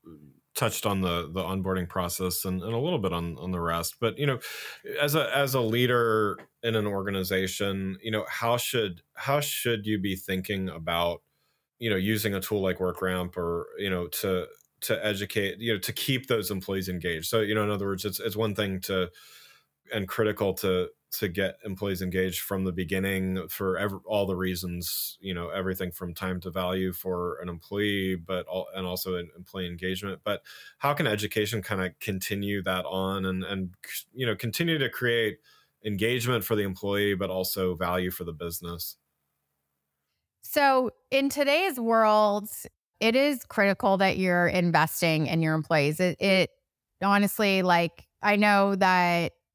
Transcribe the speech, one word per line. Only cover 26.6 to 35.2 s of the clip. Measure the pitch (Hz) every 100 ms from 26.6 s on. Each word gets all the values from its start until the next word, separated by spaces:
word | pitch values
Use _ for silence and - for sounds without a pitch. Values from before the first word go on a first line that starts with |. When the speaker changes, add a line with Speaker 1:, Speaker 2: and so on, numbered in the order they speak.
| 90 95 95
Speaker 1:
for | 90 95 90 87 -
an | 90
employee, | 85 - 101 104 101 95
but | 92 85 92 82
al-, | 92 - 95
and | 92
also | 90 95 90
in | 85 87
employee | 92 98 90
engagement. | 87 92 92 101 87
But | - 98 - - - -
how | 139
can | 147 143
education | 107 107 110 104 110
kinda | 92 98 92 -
continue | - 95 - 101 101 101
that | 95 92 73
on | 95 95 98 95
and, | 92
and, | 87 98 90 - - - -
you | 123 123
know, | 104
continue | 117 - 170 160
to | 127
create | - 123 117